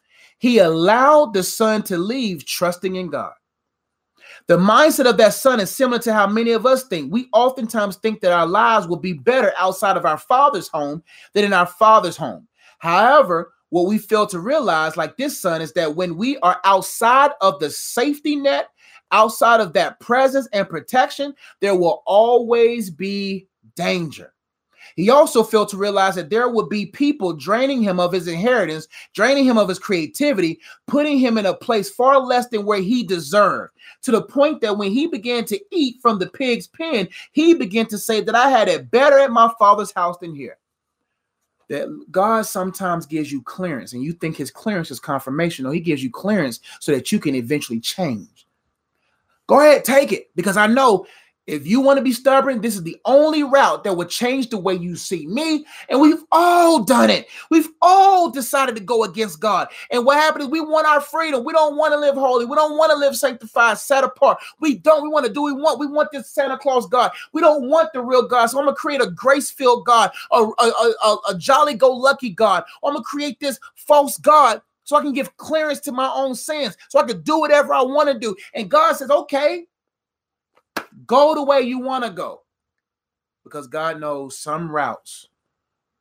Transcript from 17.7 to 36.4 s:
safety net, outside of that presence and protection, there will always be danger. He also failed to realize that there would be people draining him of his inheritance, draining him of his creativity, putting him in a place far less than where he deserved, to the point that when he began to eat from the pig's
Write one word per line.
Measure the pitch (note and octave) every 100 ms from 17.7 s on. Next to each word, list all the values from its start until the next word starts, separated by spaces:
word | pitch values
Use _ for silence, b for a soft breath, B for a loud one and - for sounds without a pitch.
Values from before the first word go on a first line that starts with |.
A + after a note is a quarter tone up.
safety | - - - C4+ C#4+ D4+ D4
net, | C#4 C#4 - _ b b -
outside | G3 A3 A3+ A#3 A#3
of | G3+
that | F#3 D#3 -
presence | - B3 C4+ C4+ C4
and | G3+ F#3+
protection, | E3 - C4 C#4+ - C#4+ C#4 B B
there | -
will | F#3 E3+ -
always | - G3 A3+ B3 A#3 A#3 A#3 A#3+ G3
be | D3 F#3+ G3+ G3 F#3+ - _ A2+ -
danger. | F3+ F#3 D#3+ A#2 F2+ _ _ _ _ _ b b
He | F#3+
also | C#4 D4+ B3
failed | A3+ A3 G#3
to | F#3+
realize | G3+ G3+ F#3+
that | F3+ D#3
there | G#3+ B3
would | A#3 G3+
be | G#3 G3
people | - C#4+ D4 F#3
draining | D#3+ C3+ A3 C4+ C4+
him | G#3 F3+
of | F3+
his | F#3 E3+
inheritance, | E3 A3 B3 E3+ D#3 - B B
draining | - A3+ C#4
him | C4 A3+
of | G3
his | F3+
creativity, | - F#3 D3+ - D4 A3+ E3+ E3 B B -
putting | C#4+ D4 C#4
him | B3 A3+
in | G3
a |
place | - - A3+ F#3+
far | - B3+ C4+
less | B3+ B3 A#3+
than | A3
where | G3+ G#3
he | F#3 B3
deserved, | F3+ F3+ C#3 G3+ G3 B2+ F#2 _ B B
to | -
the | A3+
point | - C4+ D4 D#4
that | A3 G#3
when | G3+
he | A3 E4
began | F4 A#3+ A#3+ A3+
to | G#3 -
eat | F#4 C4+ -
from | A#3+ G#3
the | F3
pig's | -